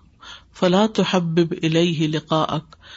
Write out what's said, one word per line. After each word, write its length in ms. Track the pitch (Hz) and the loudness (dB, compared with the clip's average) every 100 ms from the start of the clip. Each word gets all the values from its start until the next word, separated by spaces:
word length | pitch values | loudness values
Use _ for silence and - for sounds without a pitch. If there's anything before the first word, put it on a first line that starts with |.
| _ _ - - _ | _ _ -20 -20 _
فلا 320 | - 185 185 214 | -2 2 2 2
تحبب 680 | 208 180 185 170 165 165 - | 0 0 0 0 0 0 0
الیہ 460 | 160 165 175 156 156 | 0 2 0 0 -2
لقاءک 680 | 156 - 160 - 156 - - - | -2 -2 -2 -2 -6 -8 -20 -20